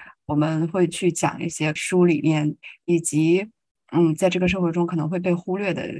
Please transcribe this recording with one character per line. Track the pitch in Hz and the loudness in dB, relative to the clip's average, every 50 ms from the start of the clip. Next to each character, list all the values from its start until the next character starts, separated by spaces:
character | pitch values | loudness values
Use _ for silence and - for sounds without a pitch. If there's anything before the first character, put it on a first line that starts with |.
| - - - _ _ | -20 -20 -20 _ _
我 | - 151 | -4 0
们 | 147 151 160 160 156 165 160 | 0 0 0 0 0 -2 -2
会 | 160 190 180 | 0 0 0
去 | 180 180 - 190 175 | 0 0 0 0 0
讲 | 170 - - 151 - - | 0 0 -2 -2 -2 -4
一 | 180 170 | -8 -8
些 | - - 151 151 156 | -6 -4 -4 -4 -4
书 | - - - 185 180 180 | -4 -6 0 2 4 4
里 | 175 160 - | 4 4 2
面 | - 160 156 156 147 151 - _ - - - _ - | 2 2 2 2 0 -2 -4 _ -14 -20 -20 _ -2
以 | - 175 165 | 0 0 0
及， | 165 - - 151 160 165 175 190 208 220 _ _ _ _ _ _ _ - | 0 0 0 2 4 4 4 2 0 -4 _ _ _ _ _ _ _ -4
嗯， | - 160 175 175 165 | 2 2 4 4 2
在 | 160 196 180 | 2 0 0
这 | 175 180 | 0 2
个 | 185 | 0
社 | 180 185 - | 0 0 0
会 | 175 170 | 0 0
中 | 165 175 170 | 0 0 0
可 | 170 180 | 0 0
能 | 160 151 151 | -2 -2 -2
会 | 185 180 | -4 -2
被 | 180 185 | 0 0
忽 | 175 175 - - 180 | -2 -2 -2 -4 -4
略 | 202 208 190 | -4 -2 -4
的 | 165 - - - - | -4 -4 -6 -8 -10